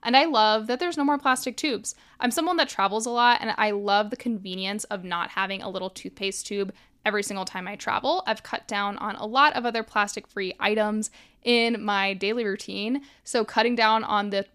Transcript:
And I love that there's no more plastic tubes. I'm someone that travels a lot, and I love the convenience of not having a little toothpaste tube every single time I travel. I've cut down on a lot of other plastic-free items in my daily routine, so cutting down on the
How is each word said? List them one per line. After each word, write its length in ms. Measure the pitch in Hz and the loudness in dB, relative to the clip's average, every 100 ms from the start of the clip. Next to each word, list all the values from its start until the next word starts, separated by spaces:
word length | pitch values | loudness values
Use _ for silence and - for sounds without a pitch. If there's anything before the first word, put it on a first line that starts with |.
And 140 | - 254 | 6 4
I 80 | |
love 420 | 320 254 214 214 214 | 6 4 4 4 0
that 140 | 247 | -2
there's 160 | 349 320 | -2 0
no 80 | |
more 140 | 285 285 | 0 2
plastic 380 | 277 254 - 233 | 2 0 0 -4
tubes. 380 | 311 233 - - _ _ | -2 -2 -6 -12 _ _
I'm 140 | 247 | -2
someone 240 | 240 330 339 | 0 0 2
that 120 | 294 | 0
travels 380 | - 196 208 233 | 2 0 0 -2
a 40 | |
lot, 280 | 240 240 240 | 2 4 4
and 140 | 220 - | 0 0
I 140 | 214 | 0
love 400 | 202 202 202 208 | 0 2 2 2
the 60 | 240 | -4
convenience 680 | 247 220 190 185 190 208 | -4 -4 -6 -6 -4 -6
of 200 | - 202 | -6 -8
not 260 | 180 175 - | -6 -6 -4
having 320 | - 190 196 | -4 -4 -4
a 80 | - | -6
little 200 | 185 185 | -6 -8
toothpaste 540 | 185 190 - 196 196 | -8 -14 -6 -6 -6
tube 280 | - 202 190 - _ _ | -6 -4 -4 -6 _ _
every 180 | 214 208 | -2 0
single 200 | 202 196 | -2 -6
time 220 | 185 190 180 | -6 -8 -10
I 80 | |
travel. 480 | 208 - - 262 349 370 | -8 -2 0 2 0 0
I've 180 | 320 | -4
cut 240 | - - - | -4 -8 -4
down 280 | 202 202 202 | -2 -2 -4
on 180 | 214 - | -6 -6
a 100 | 214 | -2
lot 280 | 247 294 | 4 4
of 120 | - 240 | 4 -2
other 160 | 226 | -2
plastic-free 720 | 220 214 202 - - - 190 - | -2 0 0 -2 -10 -6 -6 -2
items 500 | 202 214 208 214 214 - - _ | 0 2 0 0 -4 -10 -20 _
in 420 | - 240 233 233 | 0 2 4 0
my 300 | 208 202 196 | 0 0 0
daily 300 | 190 196 233 | 0 -2 0
routine, 580 | 220 190 - 196 214 269 277 _ | -2 -4 -6 -6 -2 -4 -6 _
so 200 | - 247 | -4 -2
cutting 300 | 220 - 226 | 0 2 2
down 300 | 233 220 220 | 4 4 4
on 260 | 214 208 202 | 2 0 0
the 160 | 196 196 | -2 -4